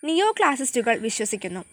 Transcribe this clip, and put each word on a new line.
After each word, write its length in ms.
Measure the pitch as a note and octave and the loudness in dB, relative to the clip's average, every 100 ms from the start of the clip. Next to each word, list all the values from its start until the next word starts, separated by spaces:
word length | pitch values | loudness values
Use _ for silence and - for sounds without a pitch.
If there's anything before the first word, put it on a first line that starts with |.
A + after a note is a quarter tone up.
നിയോ 240 | D4 D#4+ G#4 | 2 2 2
ക്ലാസിസ്റ്റുകൾ 600 | A4 F#4 C4+ C4+ B3 A#3 A3+ | 4 2 2 -2 0 0 0
വിശ്വസിക്കുന്നു. 640 | A3 - A3+ G#3 F#3+ F3+ - | 0 -4 -4 -4 -6 -8 -10